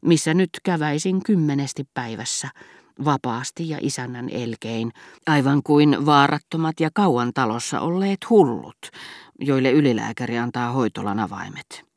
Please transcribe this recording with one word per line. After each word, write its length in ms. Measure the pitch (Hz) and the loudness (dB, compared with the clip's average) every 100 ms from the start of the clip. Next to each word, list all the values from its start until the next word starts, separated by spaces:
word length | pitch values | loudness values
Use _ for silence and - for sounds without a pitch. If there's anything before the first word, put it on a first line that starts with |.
missä 320 | - 160 - | 4 2 4
nyt 160 | 160 185 - | 2 0 -2
käväisin 600 | - 170 151 147 185 185 | -4 -2 0 -2 0 -2
kymmenesti 600 | 185 202 151 139 139 - 135 | 0 2 2 0 -4 -6 -8
päivässä, 560 | - 120 110 117 - 143 - - - _ _ 143 | -8 -8 -8 -6 -6 -8 -14 -20 -20 _ _ -2
vapaasti 640 | 139 127 113 131 - 165 | -2 -2 -6 -6 -8 -8
ja 80 | 151 | -4
isännän 480 | 139 135 127 123 123 | -6 -6 -8 -8 -8
elkein, 640 | - 117 113 113 113 117 - - - - | -6 -8 -8 -6 -4 -6 -8 -20 -12 0
aivan 360 | 151 135 143 | 2 4 2
kuin 420 | - 147 147 131 143 | 4 6 6 4 4
vaarattomat 760 | 147 143 151 _ 160 160 160 | 6 4 0 _ -4 -4 -2
ja 100 | 160 | -2
kauan 380 | 165 202 123 120 | 2 2 2 0
talossa 460 | 120 123 113 - 147 | 0 0 -2 -4 -4
olleet 500 | 143 180 196 196 - | -2 -2 -2 -4 2
hullut, 600 | 226 151 107 67 - - - - - - _ | 6 6 2 -8 -18 -20 -18 -18 -20 -20 _
joille 320 | 139 135 131 | -2 2 4
ylilääkäri 680 | 135 143 113 110 113 120 117 | 4 4 2 -2 -6 -6 -4
antaa 340 | 120 123 120 | -4 -4 -4
hoitolan 480 | 123 113 - - 101 | 0 -2 -2 -6 -2
avaimet. 680 | 98 95 - - - - - | -4 -6 -12 -14 -18 -20 -20